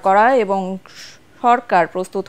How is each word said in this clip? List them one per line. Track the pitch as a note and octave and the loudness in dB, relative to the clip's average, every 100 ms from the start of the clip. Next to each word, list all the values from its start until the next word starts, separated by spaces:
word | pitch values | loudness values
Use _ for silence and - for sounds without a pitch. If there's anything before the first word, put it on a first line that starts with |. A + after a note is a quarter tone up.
| G3 | 2
করা | G3 A3+ C4+ | 2 4 2
এবং | G3+ G3 F#3 F#3+ - - - - _ _ | 0 -4 -6 -10 -14 -20 -20 -20 _ _
সরকার | A#3+ A#3+ - F#3 E3 | 0 0 0 0 0
প্রস্তুত | F#3 F#3 G3+ | -4 -8 -8